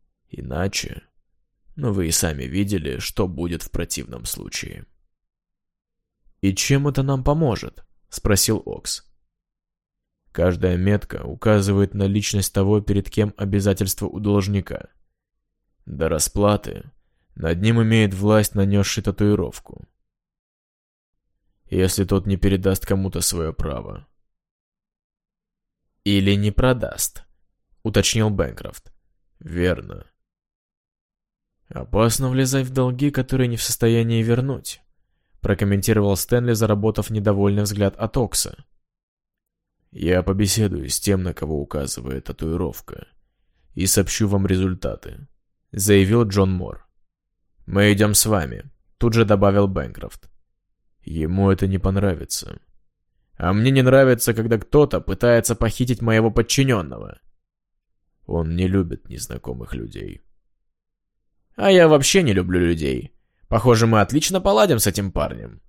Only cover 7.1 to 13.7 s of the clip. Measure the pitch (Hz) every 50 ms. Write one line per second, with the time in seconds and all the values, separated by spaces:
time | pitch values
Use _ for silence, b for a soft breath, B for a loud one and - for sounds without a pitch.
7.1 | 139 131 127 143 147 160 165 127 98 - 55 - - - - _ _ _ _ _
8.1 | - - - 107 101 - - - 110 - - - 50 - - - - - - _
9.1 | _ _ _ _ _ _ _ _ _ _ _ _ _ _ _ _ _ _ _ _
10.1 | _ _ _ _ - - 85 92 90 98 92 92 90 90 92 101 104 101 - -
11.1 | - - - - - - - 110 107 104 95 104 98 101 101 95 - 101 98 98
12.1 | 98 107 101 - 104 101 95 - - 104 95 98 107 104 101 - 98 101 - -
13.1 | - 107 104 104 - - 104 98 98 101 95 104